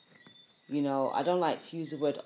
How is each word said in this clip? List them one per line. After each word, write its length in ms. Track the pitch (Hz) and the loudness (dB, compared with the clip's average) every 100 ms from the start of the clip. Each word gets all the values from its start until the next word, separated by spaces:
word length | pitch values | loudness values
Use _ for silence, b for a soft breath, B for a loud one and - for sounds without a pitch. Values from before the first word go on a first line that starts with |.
| - - - - - _ - | -20 -20 -20 -20 -20 _ -4
you 140 | 147 | -2
know, 300 | 143 135 131 | 0 2 0
I 100 | - | 2
don't 160 | 151 180 | 2 2
like 220 | 165 120 - | 2 0 -4
to 100 | 165 | -8
use 140 | 156 | -8
the 60 | 151 | 0
word 220 | 147 143 | 0 0